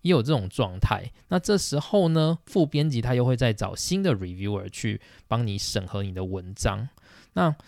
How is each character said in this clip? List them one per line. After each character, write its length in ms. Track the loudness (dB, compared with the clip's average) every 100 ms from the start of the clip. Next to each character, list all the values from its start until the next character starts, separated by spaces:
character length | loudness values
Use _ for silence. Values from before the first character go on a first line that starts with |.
也 100 | 2
有 120 | 4
这 100 | 4
种 160 | 0 0
状 300 | -2 -2 0
态。 240 | 0 0 -4 -18 _
那 100 | -2
这 200 | 2 0
时 200 | 2 -4
候 300 | 0 2 4
呢， 300 | 4 2 0 0
副 180 | 2
编 240 | 2 2 0
辑 140 | 0
他 120 | 0
又 120 | 2 2
会 100 | 2
再 160 | 2
找 240 | 0 -4 -6
新 260 | -2 0
的 120 | 2
reviewer 520 | 0 -2 -4 -2 -2 -6
去 320 | -6 -4 -4 -8 -20 _
帮 180 | -2 0
你 120 | -2
审 280 | -4 -4 -4
核 160 | -6
你 120 | -6
的 100 | -6
文 300 | -6 -6 -8
章。 340 | -4 -2 -2 -8 -12 -20 -20 -6
那 200 | 0 2 0